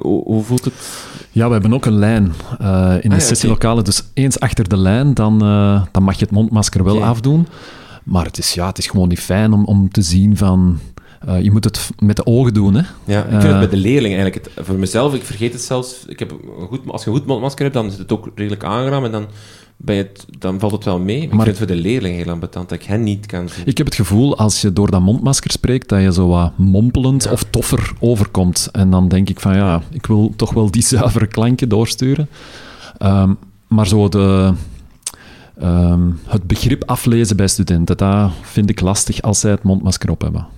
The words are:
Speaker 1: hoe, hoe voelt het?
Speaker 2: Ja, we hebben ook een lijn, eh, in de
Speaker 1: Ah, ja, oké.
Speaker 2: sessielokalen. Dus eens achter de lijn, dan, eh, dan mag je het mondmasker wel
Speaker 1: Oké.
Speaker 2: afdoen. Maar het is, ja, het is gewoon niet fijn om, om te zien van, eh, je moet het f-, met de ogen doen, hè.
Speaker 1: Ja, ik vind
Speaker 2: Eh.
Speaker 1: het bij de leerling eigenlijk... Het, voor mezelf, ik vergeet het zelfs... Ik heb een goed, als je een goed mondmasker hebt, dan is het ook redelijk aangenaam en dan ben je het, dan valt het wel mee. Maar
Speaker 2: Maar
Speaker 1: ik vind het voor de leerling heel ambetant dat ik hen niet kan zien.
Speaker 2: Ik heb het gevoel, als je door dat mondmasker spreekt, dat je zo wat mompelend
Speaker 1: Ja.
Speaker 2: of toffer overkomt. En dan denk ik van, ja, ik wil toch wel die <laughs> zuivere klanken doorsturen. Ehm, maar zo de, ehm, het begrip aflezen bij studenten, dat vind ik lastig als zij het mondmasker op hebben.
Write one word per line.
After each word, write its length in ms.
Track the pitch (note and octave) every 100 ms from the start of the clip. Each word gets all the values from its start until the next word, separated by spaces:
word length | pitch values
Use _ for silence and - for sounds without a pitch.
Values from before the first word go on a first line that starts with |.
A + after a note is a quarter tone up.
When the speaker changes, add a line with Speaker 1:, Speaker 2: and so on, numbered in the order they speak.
Speaker 1:
hoe, 220 | - F2
hoe 200 | - A2
voelt 220 | G#2+ B2 -
het? 80 | - - - - - -
Speaker 2:
Ja, 160 | - A#2
we 60 |
hebben 200 | A#2 G2+
ook 120 | B2+ A#2
een 120 | G#2+
lijn, 360 | G#2 A2+ G2 D2+ - -
eh, 0 |
in 0 |
de 340 | G2+ F#2 F#2 F#2
Speaker 1:
Ah, 60 |
ja, 80 | A2
oké. 100 | F#2+
Speaker 2:
sessielokalen. 640 | - A#2+ A#2+ A2 A2+ A#2
Dus 200 | G2+ G2 -
eens 260 | - C3+ -
achter 300 | A#2 - G2
de 80 | G2
lijn, 360 | F#2+ A2 C#3+
dan, 280 | A#2+ G#2+ G#2+
eh, 420 | G#2 G#2 G2+ G2+ F#2+
dan 120 | F#2+
mag 120 | F#2+ G2
je 60 | G2+
het 80 |
mondmasker 500 | G2+ A2 A2 G#2 -
wel 120 | F#2 G#2+
Speaker 1:
Oké. 100 | G#2+
Speaker 2:
afdoen. 420 | A#2 B2 D#3 E3 - - - - -
Maar 220 | - F#2 D#2+
het 120 | -
is, 160 | -
ja, 140 | - F2+
het 100 | -
is 100 | -
gewoon 200 | G2+ F2+
niet 120 | F2
fijn 340 | - F#2 A2
om, 120 | G#2 G2+
om 260 | G2+ F#2+
te 100 | -
zien 360 | F2 F2+ G2+ G#2
van, 420 | G2+ F#2 F2+ E2 - - - - -
eh, 140 | F#2
je 100 | G2
moet 120 | G#2
het 140 | - -
f-, 140 | - -
met 160 | G#2 G#2
de 100 | -
ogen 280 | A#2+ B2
doen, 200 | G#2+ G2
hè. 80 | F#2+ F3 - -
Speaker 1:
Ja, 180 | G2+
ik 60 | G#2
vind 140 | G#2+
Speaker 2:
Eh. 60 | G2+
Speaker 1:
het 100 | G2
bij 100 | G2
de 80 | G2
leerling 380 | F#2+ C#3 A2+ F#2+
eigenlijk... 300 | G2 - - -
Het, 100 | E2+
voor 100 | F#2+
mezelf, 380 | F#2+ A2 C#3+
ik 100 | C3
vergeet 300 | - G#2 A#2
het 80 | B2
zelfs... 420 | - B2+ B2+ - -
Ik 120 | -
heb 120 | -
een 360 | - - G1+ F#2
goed, 120 | B2+ -
als 160 | -
je 60 | -
een 60 | A#2+
goed 100 | C#3+
mondmasker 380 | B2+ C3+ -
hebt, 120 | C#3 C3
dan 100 | G#2+
is 120 | G2
het 140 | F#2+
ook 180 | A2 G#2 G2+
redelijk 280 | G#2 G#2
aangenaam 420 | F#2 G#2+ C3 C#3 B2
en 60 |
dan 140 | G#2+ G#2 G#2 - - - -
ben 120 | C3 G2+
je 60 |
het, 220 | G2 - - -
dan 200 | F2+ F#2+
valt 120 | G#2
het 120 | G#2 G#2
wel 140 | F2+
mee. 280 | F#2 A#2+ D#3+
Maar 80 | G#2+
Speaker 2:
Maar 120 | A2
Speaker 1:
ik 80 | G2
vind 20 |
het 100 | G#2+
voor 100 | F2
de 120 | F2
leerling 260 | B2+ G2 F2
heel 140 | E2+
ambetant 360 | E2+ E2+ - F2+
dat 100 | E2+
ik 40 | -
hen 160 | G#2
niet 220 | A2+ G2+ -
kan 240 | F2+ F2
zien. 160 | - F2
Speaker 2:
Ik 120 | C3+
heb 80 | D3
het 80 | -
gevoel, 420 | G2+ G2+ C#3 -
als 240 | G#2+ -
je 120 | G#2+
door 180 | F2+ G2+
dat 100 | F#2
mondmasker 500 | F#2 - - C#3 -
spreekt, 380 | - - B2+ -
dat 120 | G2
je 120 | F#2+
zo 140 | F2 F2+
wat 240 | F2 E2+ -
mompelend 680 | F#2+ F#2+ A#2 B2 C3 C3+
Speaker 1:
Ja. 80 | -
Speaker 2:
of 120 | A#2+
toffer 500 | - A#2 - A#2 A2+ -
overkomt. 720 | A#2 A#2+ G2 - F2+ F2 -
En 180 | - F#2+
dan 180 | F#2 F#2
denk 220 | F#2 G2
ik 100 | F#2+
van, 160 | G2+ G2
ja, 260 | G2 E2+ E2
ik 140 | - -
wil 280 | G#2+ G#2+ G#2+
toch 180 | A2+
wel 180 | - G#2+
die 120 | A2 A#2+
<laughs> 40 | B2
zuivere 320 | - A#2 G#2
klanken 420 | - A2+ B2+ B2
doorsturen. 600 | G#2 A#2 - B2+ C#3+ D3 - - - - - - -
Ehm, 360 | G2 G2 F#2+ G2 - _ -
maar 200 | A2 G#2
zo 220 | G#2+ G2+
de, 440 | G2+ G2 F#2+ F#2+ F#2 - - - - - - - - - -
ehm, 500 | F2+ F2 F2 F2 F2 E2+ -
het 160 | G#2+
begrip 400 | F2+ G#2+ B2 C#3+ -
aflezen 520 | B2 - A#2 A2+ G2+
bij 100 | G2
studenten, 500 | - F#2+ F2 E2+ F2+
dat 340 | G2 G2+ G#2 E2
vind 280 | - - G#2
ik 120 | G#2+
lastig 400 | F2+ G2+ - -
als 180 | - G2+
zij 120 | G#2+
het 120 | G2+
mondmasker 460 | F#2+ F#2+ F#2+ F#2+ -
op 120 | D#2+
hebben. 260 | D2+ D#2+ D#2+